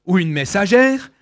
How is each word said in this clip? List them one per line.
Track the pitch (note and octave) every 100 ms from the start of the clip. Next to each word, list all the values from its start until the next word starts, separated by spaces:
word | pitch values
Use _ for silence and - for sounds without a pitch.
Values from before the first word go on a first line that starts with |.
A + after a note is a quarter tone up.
| -
ou | F#3
une | E3
messagère | D3 C3+ G3+ G3+ A#3+ C4 C4+ - _